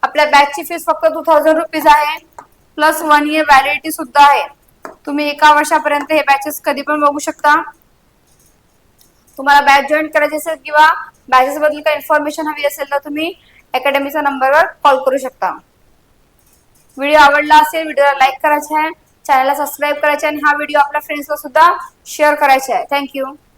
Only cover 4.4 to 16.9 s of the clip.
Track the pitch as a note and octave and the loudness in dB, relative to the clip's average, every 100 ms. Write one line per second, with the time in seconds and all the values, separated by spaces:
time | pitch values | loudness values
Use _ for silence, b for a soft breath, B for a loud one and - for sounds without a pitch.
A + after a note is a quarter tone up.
4.4 | - _ _ _ - - - C#4+ D4 C#4+ | -2 _ _ _ -20 -16 -8 -6 -4 2
5.4 | D4+ D4 D4+ D#4 D4+ D4 C#4+ D#4 C#4+ C#4 | 4 4 2 -2 0 -4 -2 -2 0 -2
6.4 | C#4+ - - C#4 C#4 D4+ D4 C#4+ D#4+ - | -2 -8 -6 -6 -4 0 0 -2 -8 -2
7.4 | D4 D4+ - _ _ _ _ _ _ _ | 0 0 -2 _ _ _ _ _ _ _
8.4 | _ _ _ _ _ _ _ _ _ - | _ _ _ _ _ _ _ _ _ -6
9.4 | C4+ C#4+ C#4+ C#4 C#4 D4+ D#4 D#4 D4 D4+ | 4 4 6 2 2 -2 -2 -2 -2 -4
10.4 | E4 D#4+ D4+ D4+ D#4 E4+ - _ - B3+ | -8 -10 -2 4 4 2 -6 _ 0 2
11.4 | C4 D4 D4+ D4+ D4+ D4 - D4+ D4 D4+ | 2 0 -2 -2 -4 -4 0 -2 0 -6
12.4 | D4+ D4 C#4+ D4+ D4 C#4+ D4+ D4 D#4+ F#4+ | -8 -4 -6 -4 -6 -6 -6 -8 -8 -10
13.4 | b b _ C4 C#4 C#4 C#4 D4+ C#4+ C4+ | b b _ -4 -2 -2 -4 -4 -4 -2
14.4 | C4 D4 F#4+ - D4 C4 C4 C4 B3+ _ | 2 2 0 0 0 2 0 -4 -6 _
15.4 | - - _ _ _ _ _ _ _ _ | -8 -8 _ _ _ _ _ _ _ _
16.4 | _ _ _ _ _ | _ _ _ _ _